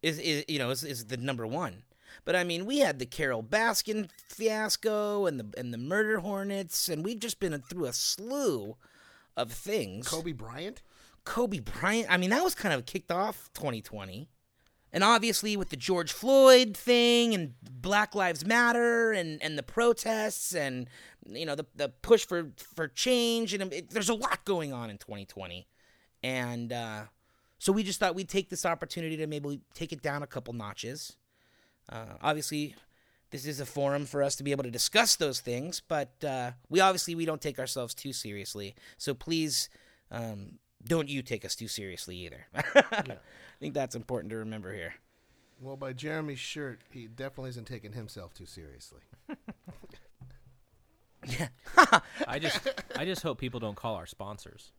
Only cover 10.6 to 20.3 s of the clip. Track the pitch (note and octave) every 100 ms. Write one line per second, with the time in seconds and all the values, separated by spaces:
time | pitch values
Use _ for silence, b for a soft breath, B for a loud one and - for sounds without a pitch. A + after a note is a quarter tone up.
10.6 | F3+ - - b b b - - A#3+ F#3+
11.6 | G#2+ - E3+ A3 A3+ F3+ F3+ A#3+ F4+ -
12.6 | G#3 C#3+ A#2+ G3 - F3+ G#3 - - -
13.6 | D#3 A2+ G2+ G#2+ F#2+ F#2 D3+ _ _ _
14.6 | _ _ _ - G3+ A#3 A3+ G#3 G#3+ G#3
15.6 | F#3 C#3 A#2+ F3+ E3 - A#3+ C4+ C4 B3+
16.6 | B3 G3 - A#3+ A#3+ A#3+ A#3+ G#3 D#3 A#2+
17.6 | A#2 B2+ D#3 G3+ G#3 G3+ F#3 D#3 E3 A#3
18.6 | A#3+ A#3+ A#3+ A#3 A3+ G#3 E3+ D#3 D#3 D3+
19.6 | - - A#3+ A3+ A3 A3 G#3+